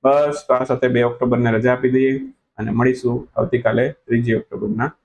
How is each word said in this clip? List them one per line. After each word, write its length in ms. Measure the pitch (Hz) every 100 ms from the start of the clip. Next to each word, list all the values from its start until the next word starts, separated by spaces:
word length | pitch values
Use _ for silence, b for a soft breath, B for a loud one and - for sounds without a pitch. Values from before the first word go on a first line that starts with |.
બસ, 400 | 135 143 147 147 -
તો 60 |
આ 100 | 127
સાથે 240 | 131 127 127
બે 160 | 123
ઓક્ટોબરને 480 | 120 120 123 120 120
રજા 220 | 110 123
આપી 160 | 123 127
દઈએ 300 | 127 135 135 135 - _ -
અને 140 | 110
મળીશું 580 | 110 127 127 123 120 - -
આવતીકાલે 540 | - 123 117 107 131
ત્રીજી 440 | - - 117 120
ઓક્ટોબરના 580 | 113 - - 104 107 135 -